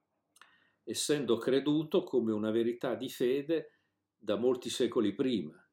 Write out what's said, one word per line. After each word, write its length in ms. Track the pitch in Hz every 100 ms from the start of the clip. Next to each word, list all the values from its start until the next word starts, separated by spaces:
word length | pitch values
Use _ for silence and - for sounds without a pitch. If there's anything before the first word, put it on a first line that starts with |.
| _ _ _ - - _ _ _
essendo 540 | - - - 147 117 113
creduto 680 | - 135 143 151 156 190
come 280 | - 127 110
una 180 | 107 107
verità 440 | 113 117 120 135
di 160 | 110 127
fede 640 | - 127 139 143 160 147 _ _ _ _ _
da 200 | 104 104
molti 340 | 127 123 117
secoli 440 | - 117 131 104
prima. 460 | - 131 110 76 - _